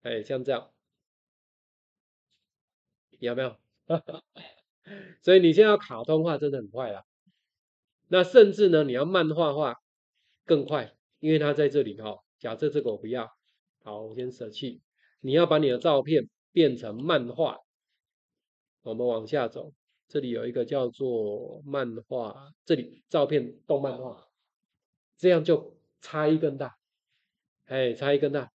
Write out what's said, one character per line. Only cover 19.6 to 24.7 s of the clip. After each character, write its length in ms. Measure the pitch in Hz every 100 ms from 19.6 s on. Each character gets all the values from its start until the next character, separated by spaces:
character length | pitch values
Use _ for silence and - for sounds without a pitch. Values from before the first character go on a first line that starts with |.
| - _ _ _ _
这 140 | 147
里 100 | 127
有 160 | 113 117
一 60 |
个 120 | 123
叫 240 | 117 139 123
做 720 | - 131 117 107 104 123 - 147
漫 200 | 139 123 110 110
画， 480 | 131 113 98 143 _
这 100 | -
里 280 | 151 120 - _
照 160 | 165 143
片 340 | 151 120 - _
动 160 | 143
漫 160 | 139 127
化， 280 | 127 120 _ _ _ _ _